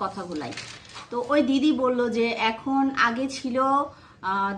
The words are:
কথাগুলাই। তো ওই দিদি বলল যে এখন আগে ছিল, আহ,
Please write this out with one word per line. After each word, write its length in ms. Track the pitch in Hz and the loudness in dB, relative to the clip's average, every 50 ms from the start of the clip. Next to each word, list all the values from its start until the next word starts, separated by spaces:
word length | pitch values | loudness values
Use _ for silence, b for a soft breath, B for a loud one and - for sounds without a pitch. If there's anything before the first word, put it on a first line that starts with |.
| 208 | -6
কথাগুলাই। 500 | 185 - 202 180 175 175 151 139 120 - - - B B B B B B B B - | -6 -6 -6 -8 -8 -6 -8 -8 -8 -10 -10 -12 B B B B B B B B -6
তো 140 | 233 240 240 247 | -6 -4 0 2
ওই 120 | 285 294 | 4 4
দিদি 300 | 277 233 269 277 269 302 | 4 4 2 4 4 4
বলল 380 | 277 240 262 247 254 240 240 233 | 4 4 2 2 2 2 0 0
যে 160 | 214 233 226 233 | 2 0 0 0
এখন 560 | 226 - 226 220 226 - - 269 269 277 269 269 269 - 226 233 | 0 0 0 -2 -2 -2 -2 0 2 2 2 2 2 2 2 2
আগে 180 | 233 247 269 269 - - | 2 0 -2 -4 -4 -6
ছিল, 200 | - 262 233 262 262 | -6 -2 0 2 2
আহ, 880 | 269 269 277 - - - - - - - - - 185 196 196 196 196 196 | 4 2 2 0 -2 -6 -14 -20 -20 -20 -10 -6 -4 -2 -2 -2 -2 0